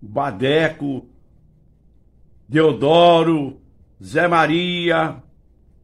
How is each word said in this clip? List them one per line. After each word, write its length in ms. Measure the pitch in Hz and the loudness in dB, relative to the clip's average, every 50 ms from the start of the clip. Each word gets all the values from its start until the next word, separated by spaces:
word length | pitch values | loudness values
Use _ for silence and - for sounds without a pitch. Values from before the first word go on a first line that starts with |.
Badeco, 1080 | - 104 107 131 143 143 104 95 123 135 147 160 160 156 160 - 147 143 135 123 - - _ _ _ _ _ _ _ _ _ _ _ _ _ _ _ _ _ _ _ _ _ _ _ _ _ _ _ - | -20 -10 -6 -6 -6 -6 -6 -4 -2 0 0 0 0 -2 -4 -6 -8 -8 -8 -10 -12 -16 _ _ _ _ _ _ _ _ _ _ _ _ _ _ _ _ _ _ _ _ _ _ _ _ _ _ _ -4
Deodoro, 1120 | 120 156 160 156 135 107 135 143 160 170 175 175 170 165 160 165 165 151 143 127 - - _ _ _ _ _ _ _ - | 0 2 2 2 2 0 0 2 4 6 6 6 6 4 2 0 0 -2 -4 -6 -10 -14 _ _ _ _ _ _ _ -20
Zé 280 | 95 92 117 156 170 175 | -16 -6 -2 -2 0 0
Maria, 880 | 170 165 156 147 160 170 180 180 175 175 170 170 165 165 160 156 - - - _ _ _ _ _ _ _ _ _ _ _ | 2 2 2 2 0 -2 -2 -4 -4 -4 -2 -2 0 0 -2 -4 -6 -12 -18 _ _ _ _ _ _ _ _ _ _ _